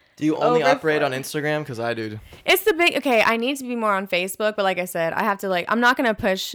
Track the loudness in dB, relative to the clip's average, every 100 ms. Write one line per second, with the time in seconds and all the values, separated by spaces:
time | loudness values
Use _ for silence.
0 | _ -4 -2 2 2 4 4 2 2 2
1 | 0 -2 -6 -4 -2 -4 -4 -6 -4 -4
2 | -6 -10 -14 -8 0 2 2 2 2 2
3 | 2 4 4 0 -2 -4 -6 -2 0 0
4 | 0 -2 -2 -2 -2 0 0 0 -4 -2
5 | -2 0 -2 -2 -2 -2 0 2 4 4
6 | 0 0 -2 -2 -6